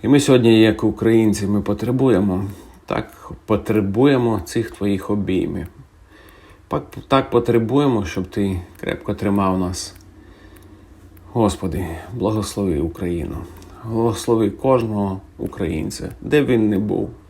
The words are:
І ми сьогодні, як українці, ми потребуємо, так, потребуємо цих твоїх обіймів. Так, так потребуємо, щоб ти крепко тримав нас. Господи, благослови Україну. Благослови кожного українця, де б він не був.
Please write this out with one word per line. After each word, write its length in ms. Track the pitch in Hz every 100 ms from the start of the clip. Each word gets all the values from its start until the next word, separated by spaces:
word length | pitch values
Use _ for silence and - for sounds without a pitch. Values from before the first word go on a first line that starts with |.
І 60 | 107
ми 120 | 139
сьогодні, 420 | 143 131 117 113
як 220 | 110 107
українці, 640 | 107 104 110 113 110 101 98
ми 140 | 104
потребуємо, 840 | 98 101 113 131 135 98 101 92 98 101 - - -
так, 460 | 107 - - - - -
потребуємо 960 | 107 - 107 98 101 139 131 117 104 -
цих 260 | 117 110
твоїх 380 | - 101 98 -
обіймів. 580 | 104 92 92 - 85 - - - _ - - - - - - -
Так, 160 | 147 - - -
так 220 | 135 131
потребуємо, 760 | 120 117 117 110 135 143 113 92
щоб 220 | - 92
ти 340 | - 98 90 87 -
крепко 340 | - - -
тримав 460 | 101 101 101 98 95
нас. 360 | 92 90 - - - - - - - - - - - - - - -
Господи, 540 | 120 107 - 85 78 85 82 80
благослови 680 | 117 101 107 95 - 98 76
Україну. 580 | 80 - 90 87 71 - - - - - 113
Благослови 640 | 113 117 101 - 113 104
кожного 720 | 101 135 127 113 104 101 95 - -
українця, 760 | 95 - 85 78 101 - - -
де 200 | - 147
б 40 | 127
він 240 | 120 107
не 100 | 98
був. 300 | 104 - 104 -